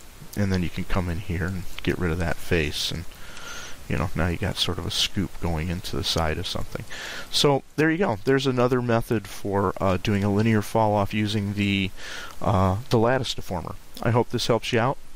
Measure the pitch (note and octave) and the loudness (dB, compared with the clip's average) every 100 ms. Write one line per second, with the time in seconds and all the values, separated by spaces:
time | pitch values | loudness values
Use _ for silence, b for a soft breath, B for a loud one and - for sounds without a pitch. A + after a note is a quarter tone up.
0 | - - - - G2 F#2 E2+ - F2+ G2 | -16 -16 -8 -2 0 0 0 -2 0 0
1 | F2 E2 - E2 F2 F#2 - - - D2 | 0 -2 -4 -2 -2 -2 -4 -2 -2 0
2 | F2 E2 E2 C#2+ - F2 D2 - - D#2+ | 0 0 0 -2 0 2 2 -2 -4 -4
3 | - - B B B B B B - - | -6 -10 B B B B B B -4 -2
4 | - - F2 E2 - - - F2 F2 - | 0 0 0 0 -2 -2 -2 -2 -4 -2
5 | - - F2 - F2 E2 F2+ F2 - C2+ | -2 -2 -4 -2 -2 -2 -2 -4 -4 -4
6 | - - D#2+ D#2+ F2 - - - - B | -2 0 0 -2 -4 -4 -4 -6 -8 B
7 | B B B - D3 C3+ - - D#3+ D#3+ | B B B 2 4 2 0 0 2 4
8 | G3 G#2+ - C3+ C3+ B2+ B2 B2+ B2 A#2 | 2 0 2 2 4 4 4 4 4 2
9 | - A2+ - - G#2 G2 G2 - G2 F#2 | 2 0 -2 -6 0 2 2 2 2 2
10 | - G2+ G2+ G2+ A2+ A2 - A2+ G#2+ G#2 | 2 2 4 4 4 4 2 2 4 4
11 | G2 A2 G#2+ G#2+ G2+ G2+ G2+ G2 F#2+ - | 2 0 0 0 -2 0 2 2 0 -4
12 | B B B B - F#2+ F#2+ G2 B2+ B2 | B B B B 2 4 4 2 2 4
13 | A2+ C3 B2+ - - F2+ - - - - | 4 4 0 -4 -4 -4 -6 -10 -12 -4
14 | - A#2 A2+ A#2+ - A2+ - A#2 A#2+ C#3+ | 2 4 2 0 2 2 2 2 2 0
15 | - | -6